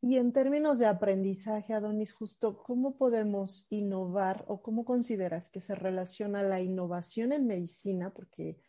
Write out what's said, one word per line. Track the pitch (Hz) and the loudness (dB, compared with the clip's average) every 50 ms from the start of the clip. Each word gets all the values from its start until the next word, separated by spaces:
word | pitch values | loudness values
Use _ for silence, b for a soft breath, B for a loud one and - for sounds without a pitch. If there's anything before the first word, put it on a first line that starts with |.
Y | - 247 262 | 2 4 4
en | 262 247 240 | 6 4 4
términos | 240 269 262 269 285 294 302 311 285 240 | 4 4 4 4 2 2 4 2 4 6
de | 240 | 6
aprendizaje, | 214 202 180 - 208 196 190 190 196 196 190 190 220 214 214 208 - 226 | 4 4 4 4 2 2 2 2 0 -2 -4 -4 -4 -4 -4 -4 -2 -4
Adonis, | 214 208 214 214 214 214 208 - | -2 -2 -2 -2 -2 -4 -4 -6
justo, | _ 226 202 - _ - 220 214 220 - | _ -12 -14 -8 _ -2 -2 -2 -2 -8
¿cómo | - 247 247 254 277 269 | -4 -2 0 0 0 0
podemos | 277 269 254 233 226 214 208 202 196 196 190 190 - - _ | 2 2 4 4 4 2 2 0 0 -2 -4 -8 -14 -10 _
innovar | - 214 208 202 196 185 190 180 180 202 196 190 190 208 - - | -4 -2 -2 -2 -2 -2 -2 -2 0 0 0 0 -2 -4 -4 -8
o | 208 - | -8 -8
cómo | - - 220 226 233 | -6 -4 -4 -4 0
consideras | 233 247 247 233 240 233 202 185 180 165 165 175 - | 0 0 0 0 0 -2 -2 -2 -2 -2 -6 -8 -10
que | _ 190 | _ -14
se | 180 - 202 | -8 -8 -8
relaciona | 190 185 190 185 185 185 180 - - 214 208 202 202 | -4 -2 -2 -2 -2 -4 -6 -6 -6 -4 -4 -2 0
la | 202 196 190 185 | 0 0 0 0
innovación | 185 185 185 185 180 175 175 175 170 - - 226 226 240 285 | 0 -2 -2 -2 -2 -2 -4 -6 -6 -6 -6 -2 0 0 2
en | 302 277 240 | 2 2 2
medicina? | 208 180 175 165 - - - 202 190 185 175 190 - | 0 0 -4 -6 -8 -8 -4 -4 -2 -2 -2 -6 -8
Porque | - 185 _ _ - 165 160 160 - _ | -12 -20 _ _ -10 -8 -8 -8 -10 _